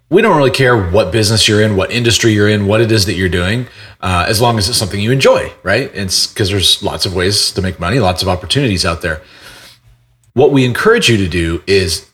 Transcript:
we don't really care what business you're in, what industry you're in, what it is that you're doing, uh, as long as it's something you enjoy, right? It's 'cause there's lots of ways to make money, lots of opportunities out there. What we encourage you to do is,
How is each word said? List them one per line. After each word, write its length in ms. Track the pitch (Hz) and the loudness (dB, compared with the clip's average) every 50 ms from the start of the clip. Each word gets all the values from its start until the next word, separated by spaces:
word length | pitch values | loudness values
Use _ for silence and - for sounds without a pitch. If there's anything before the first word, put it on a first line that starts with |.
| _ - | _ 0
we 120 | 151 196 233 | 2 2 4
don't 140 | 226 180 | 4 4
really 140 | 151 139 127 | 4 2 2
care 400 | - - 135 123 123 113 95 87 | 2 2 2 2 4 2 0 0
what 220 | 87 107 107 - - | 2 0 0 2 0
business 360 | 113 107 101 113 104 - - | 0 0 2 2 2 2 2
you're 120 | 107 104 | 2 2
in, 160 | 107 110 104 | 2 2 2
what 140 | 92 90 - | 0 -2 -2
industry 420 | - 120 120 113 107 - - 117 107 | -2 -2 0 0 0 2 2 2 2
you're 160 | 104 104 104 | 4 2 2
in, 180 | 107 104 101 | 2 2 2
what 140 | 98 107 110 | 0 2 2
it 100 | 117 110 110 | 2 2 2
is 140 | 110 95 | 0 0
that 80 | 101 92 | -2 -2
you're 140 | 85 95 90 | -2 -2 -2
doing, 380 | 87 90 90 92 110 123 127 - - - - - - - | 0 -2 -2 -2 -2 -4 -6 -8 -14 -20 -20 -20 -18 -10
uh, 240 | - 92 92 87 85 - | -6 -4 -2 -2 -2 0
as 120 | 113 104 | 0 0
long 180 | 123 120 117 110 | 2 0 0 0
as 100 | 101 123 | -2 -2
it's 100 | 120 - | -2 -4
something 220 | 110 92 101 101 | -4 -4 -4 -4
you 100 | 101 113 | -2 0
enjoy, 420 | 131 139 - 247 262 - - - - - - | 0 2 2 2 2 2 -2 -6 -12 -10 -4
right? 280 | 90 101 117 139 - - | -2 -2 -2 -2 -4 -8
It's 320 | 95 101 92 - - - | -8 -6 -4 -2 -4 -4
'cause 240 | - - - 107 90 | -4 -2 -4 -2 -2
there's 320 | 101 101 87 - - - 101 | 0 0 0 0 0 0 -2
lots 220 | 87 78 82 - | -6 -6 -4 -6
of 100 | 98 87 | -4 -4
ways 360 | 92 90 95 104 - - - - | -2 -2 0 0 -2 -2 -4 -4
to 100 | - 92 | -4 -4
make 160 | 92 90 - | -4 -4 -4
money, 200 | 85 87 113 139 | -4 -2 -2 0
lots 240 | 104 90 85 - - | 0 0 0 -2 -2
of 60 | 95 | -4
opportunities 580 | 90 87 - - 104 135 143 117 98 87 - | -4 -4 -4 -4 -2 -2 0 0 -2 -2 -2
out 160 | 92 82 76 - | -4 -4 -4 -6
there. 180 | 85 78 76 - - - - - - - - - - - _ _ _ _ _ _ _ _ _ _ _ - | -6 -8 -8 -10 -20 -20 -20 -20 -20 -20 -20 -20 -20 -20 _ _ _ _ _ _ _ _ _ _ _ 0
What 200 | 113 143 147 143 | 2 2 4 4
we 120 | 135 127 | 2 2
encourage 440 | 123 117 - - 214 233 240 - - | 0 0 0 2 2 2 4 4 2
you 60 | 117 101 | 2 2
to 100 | 98 85 | 0 -2
do 340 | 76 87 85 82 82 82 - | -2 -2 -2 -2 -4 -6 -2
is, 400 | - 98 98 92 87 85 - - _ | 0 2 2 2 0 -4 -8 -10 _